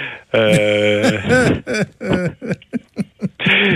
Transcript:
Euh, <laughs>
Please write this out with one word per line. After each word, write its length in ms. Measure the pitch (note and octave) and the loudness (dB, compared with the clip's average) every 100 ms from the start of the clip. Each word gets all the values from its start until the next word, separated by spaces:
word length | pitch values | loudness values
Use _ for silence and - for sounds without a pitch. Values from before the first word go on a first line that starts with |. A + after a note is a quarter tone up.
| - - - A2+ | -10 -14 -2 2
Euh, 680 | G#2+ G#2+ G#2+ G#2 G#2 G#2 | 4 4 2 2 2 2
<laughs> 1300 | A2 G#2+ G2+ B3+ - - - A3 - - G3+ F3+ F3 - A#3 - - - - - - _ G#3 - - - G3+ | 0 0 0 2 2 0 -2 -4 -4 -6 -4 -2 -2 -6 -8 -10 -8 -12 -10 -10 -10 _ -10 -4 0 2 2